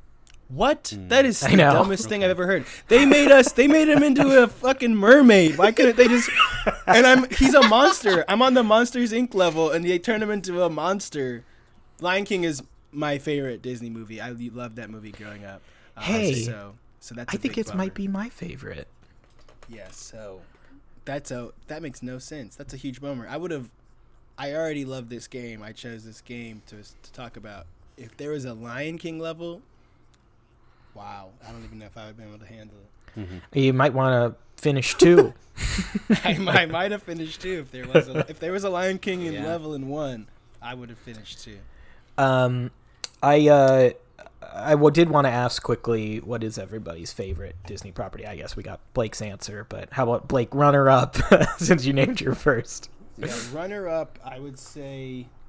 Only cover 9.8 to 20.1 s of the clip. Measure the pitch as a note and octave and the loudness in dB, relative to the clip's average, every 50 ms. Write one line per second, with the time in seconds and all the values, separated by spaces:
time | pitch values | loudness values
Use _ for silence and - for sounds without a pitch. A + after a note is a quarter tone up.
9.8 | E3+ F3+ F3+ F3 - A#3+ A3 G#3+ A3 G#3 G#3+ G3+ F3+ F#3+ F3 F3 F3+ E3+ D#3 D3+ | -2 -2 -2 -2 -2 -4 -4 -2 -4 -4 -6 -6 -6 -6 -4 -2 -2 -2 -2 -4
10.8 | D#3 F3+ G3 G3+ - - - D3 C3 B2+ A#2+ A#2 - _ _ _ _ _ _ _ | -4 -4 -4 -6 -8 -10 -8 -8 -8 -8 -8 -12 -16 _ _ _ _ _ _ _
11.8 | _ _ _ - E3 F3+ F#3 G3+ G3+ - G#3 F3+ E3+ E3 D3 C3 - _ _ _ | _ _ _ -8 -4 -4 -2 -2 -4 -4 -4 -4 -4 -4 -6 -8 -12 _ _ _
12.8 | _ _ C#3+ C#3+ D3+ D3 C#3+ C#3 - D#3 D3 C#3+ C3+ C3 A#2 - B2 B2+ B2 A2+ | _ _ -10 -8 -6 -6 -6 -6 -6 -6 -6 -6 -6 -8 -10 -12 -12 -12 -12 -12
13.8 | A#2+ A#2 A2+ A2+ A2 G#2 A2+ G#2+ A2 B2 B2 A#2 A#2+ A#2+ A2 B2 B2 A#2 A2 A#2+ | -12 -14 -14 -14 -16 -16 -16 -14 -14 -14 -14 -14 -14 -14 -14 -14 -14 -14 -16 -16
14.8 | A2+ G#2 A2 A2 G#2+ G#2+ G2+ G#2+ G#2 G#2 G#2 G#2 G2+ G2 G2 F#2+ _ _ _ _ | -18 -16 -18 -18 -18 -20 -20 -18 -18 -18 -18 -18 -18 -18 -20 -20 _ _ _ _
15.8 | _ _ _ G#2 G#2+ F3 A3 A3 G#3 E3 C3+ A#2+ A2+ A#2 A2 G#2 G2+ G2+ A2+ _ | _ _ _ -10 -6 -4 -4 -2 -2 -2 -4 -4 -6 -8 -10 -12 -16 -20 -20 _
16.8 | _ _ _ _ - - A#2+ A#2+ A#2+ - - - - B3 - A3+ G#3+ G#3+ G3+ F#3 | _ _ _ _ -20 -20 -18 -16 -12 -10 -8 -8 -8 -8 -6 -8 -8 -6 -6 -8
17.8 | F#3+ F#3+ - - G3 G3 G3 F#3+ G#3+ B3 - - F3 E3+ - C3 D3 D3+ D3 C#3+ | -8 -8 -8 -8 -8 -8 -8 -8 -10 -12 -14 -16 -16 -16 -16 -16 -16 -16 -16 -16
18.8 | - - _ _ _ _ _ _ _ _ _ - - - _ _ - - A2+ G#2+ | -18 -20 _ _ _ _ _ _ _ _ _ -20 -20 -20 _ _ -20 -20 -20 -20
19.8 | F#2+ F#2+ - - - - | -20 -20 -20 -20 -20 -20